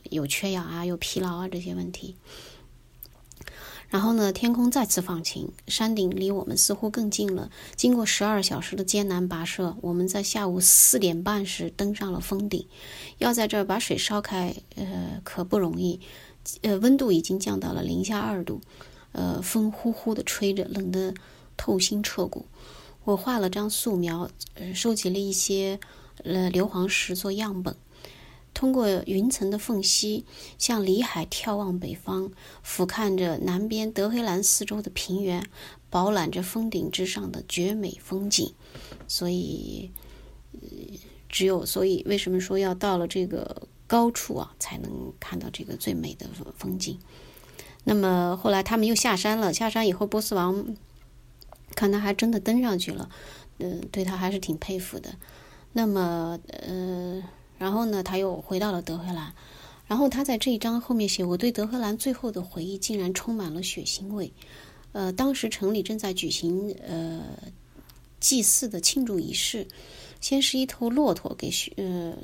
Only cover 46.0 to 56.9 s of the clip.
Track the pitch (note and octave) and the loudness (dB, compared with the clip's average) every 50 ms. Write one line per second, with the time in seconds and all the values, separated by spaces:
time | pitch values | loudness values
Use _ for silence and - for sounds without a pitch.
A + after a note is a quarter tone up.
46 | D#2+ - - - - - - - - - - - - - F#3 F#3 - - - - | -4 -6 -8 -10 -12 -12 -12 -12 -12 -14 -12 -8 -6 -4 -4 -4 -4 -6 -6 -8
47 | - - - - - - - - - - - - - - - - - - G#3+ G#3 | -12 -18 -20 -20 -20 -20 -20 -20 -20 -20 -20 -20 -18 -20 -18 -4 2 4 4 6
48 | G3 F#3 F3+ F3+ F3 F3 F3+ F#3 - A3 G3+ F#3+ F#3+ - A3+ A3+ G#3+ A3 A#3 - | 6 6 6 6 4 2 2 2 2 4 4 4 2 2 2 2 4 4 4 4
49 | - B3 G3+ F3+ - G#3+ G#3+ A3+ G#3+ F3+ D3+ - A#3 A3 - A3+ A3+ G3+ F3+ F#3 | 4 4 2 2 2 2 2 2 2 2 2 2 0 0 2 2 4 4 2 2
50 | G#3 G3+ G#3+ A3 G#3+ - A3 F#3 F3 F3+ F#3+ G3+ G3+ - G#3+ - - - - - | 0 0 0 0 0 0 2 2 2 2 2 0 -2 -4 -6 -8 -12 -20 -20 -20
51 | - - - - - - - - - - - - - - - - G#3+ G3+ G3+ G#3 | -20 -20 -20 -20 -20 -20 -20 -20 -20 -20 -20 -20 -20 -12 -4 0 2 2 4 2
52 | G#3 G3+ G3+ G3 A#3 A#3 A3+ G3+ F#3 A3 A3+ B3 B3+ A#3 G3 F3+ - - - - | 2 0 0 2 2 2 2 2 2 4 4 4 4 4 2 0 0 -2 -6 -6
53 | - - - - - - - - - - - - - F3+ F3+ F3 - - - G3+ | -8 -10 -12 -16 -18 -18 -18 -18 -20 -16 -10 -6 -4 -4 -4 -4 -6 -6 -4 -2
54 | F#3 F#3 F#3+ F#3 F#3 F#3 G3+ F#3+ F#3 - D#3+ D#3+ - - F#3+ F#3 F#3 - - - | -2 -2 -2 -2 0 0 -2 -2 -2 -4 -4 -4 -4 -4 -4 -4 -4 -6 -8 -10
55 | - - - - - - - - - - - - - - - A#3 A3+ G#3+ G3+ F#3+ | -10 -12 -14 -16 -18 -20 -20 -20 -20 -20 -20 -20 -12 -4 0 2 2 4 4 4
56 | F3+ F3 E3+ E3+ E3 E3 E3+ E3 - - - - - E3+ F3+ F#3 F#3 F#3 | 2 2 2 0 -2 -2 -4 -6 -10 -12 -14 -12 -8 -6 -6 -4 -4 -4